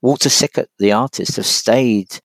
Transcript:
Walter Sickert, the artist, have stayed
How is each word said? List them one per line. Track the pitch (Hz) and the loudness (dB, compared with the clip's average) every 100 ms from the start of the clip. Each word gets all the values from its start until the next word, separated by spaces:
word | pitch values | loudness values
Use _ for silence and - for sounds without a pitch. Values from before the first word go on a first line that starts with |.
Walter | 123 135 143 | 2 2 0
Sickert, | - - - - _ | 0 0 -2 -6 _
the | 101 | 2
artist, | 104 131 - 180 - | 2 0 -6 -6 -6
have | - | -4
stayed | - - 131 131 107 95 - | -4 0 2 2 0 -2 -14